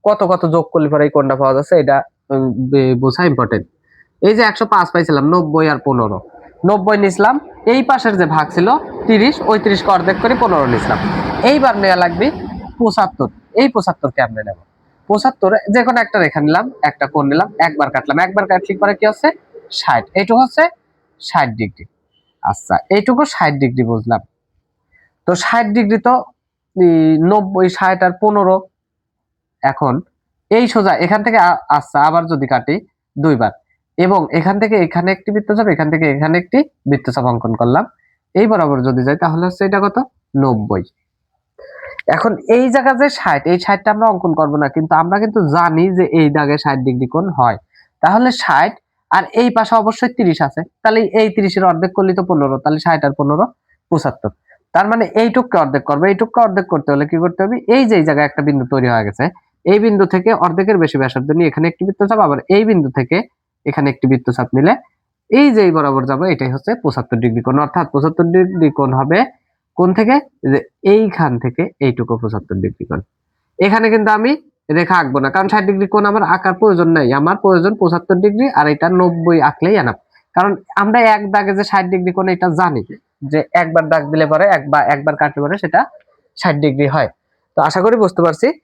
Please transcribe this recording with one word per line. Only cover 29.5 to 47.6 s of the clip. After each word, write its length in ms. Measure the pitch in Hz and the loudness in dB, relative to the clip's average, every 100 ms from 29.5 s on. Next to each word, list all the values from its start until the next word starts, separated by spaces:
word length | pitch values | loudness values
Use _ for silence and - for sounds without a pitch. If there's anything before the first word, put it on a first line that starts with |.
| _ | _
এখন 300 | 135 135 143 131 - _ _ _ _ | -4 -2 -2 -2 -8 _ _ _ _
এই 140 | 220 240 | 0 2
সোজা 260 | 226 190 156 | 0 0 0
এখান 160 | 170 214 | 0 0
থেকে 140 | 220 226 202 | 2 2 2
আ-, 120 | 170 - 147 | 0 0 -2
আচ্ছা, 200 | - 143 151 | 0 0 2
আবার 160 | 170 165 | 2 -2
যদি 140 | 151 135 | -4 -2
কাটি 280 | 127 123 165 - _ _ | -2 -2 -6 -8 _ _
দুইবার, 360 | 139 156 131 110 - _ _ _ - | -2 0 0 -2 -4 _ _ _ -2
এবং 220 | 180 190 151 | 0 0 0
এখান 240 | 165 170 202 | -2 -2 -2
থেকে 160 | 214 214 | 0 0
এখানে 240 | 165 175 180 | 0 -2 -2
একটি 180 | 190 - | -4 -4
বৃত্তচাপ, 360 | 208 208 208 214 | -4 -2 0 0
এখান 140 | 147 151 | 0 0
থেকে 160 | 160 156 | 0 0
এখানে 200 | 139 156 175 | 0 0 -2
একটি 220 | 180 254 302 _ 135 | 0 -2 -2 _ -2
বৃত্তচাপ 380 | 139 - - 123 | -2 -2 -4 -2
অঙ্কন 220 | 117 113 | -2 -4
করলাম, 280 | 110 120 143 240 _ _ _ _ | -2 0 0 -2 _ _ _ _
এই 100 | - 220 | -2 0
বরাবর 300 | 214 151 135 131 | 0 0 0 0
যদি 140 | 127 | 0
যাই, 140 | 127 143 | -2 -2
তাহলে 200 | 170 160 | -2 -2
হচ্ছে 180 | 180 180 | -4 -2
এটা 140 | 196 196 | -2 0
কত? 160 | 196 202 262 _ _ 135 | 0 -2 -6 _ _ -2
নব্বই। 400 | 135 113 107 98 - _ _ _ _ _ _ - - - - - - | 0 0 -2 -6 -6 _ _ _ _ _ _ -20 -20 -20 -18 -8 -4
এখন 240 | 160 220 196 - | -2 -2 -4 0
এই 100 | 233 254 | 2 2
জায়গা 200 | 269 254 233 | 2 0 2
যে 60 | 285 - | 0 0
ষাট, 220 | 185 143 160 | -2 -2 0
এই 60 | 175 | -2
ষাটটা 300 | 180 196 214 | 0 -2 0
আমরা 160 | 208 226 | 0 0
অঙ্কন 220 | 185 175 156 | 0 -2 0
করবো 180 | 156 147 | 0 0
না, 100 | 139 | -2
কিন্তু 240 | 160 160 | -2 0
আমরা 220 | 160 165 196 | 0 0 -2
কিন্তু 200 | 214 208 160 | 0 0 0
জানি 300 | 160 170 160 185 | 2 2 2 2
যে 100 | 180 175 165 | 2 0 2
এই 80 | 151 | 2
দাগে 280 | 147 143 147 | 0 -2 -2
ষাট 140 | 151 135 | -2 -2
ডিগ্রি 220 | 131 123 127 | -2 -4 -4
কোণ 120 | 160 190 135 | -4 -4 0
হয়, 200 | 120 107 | 0 0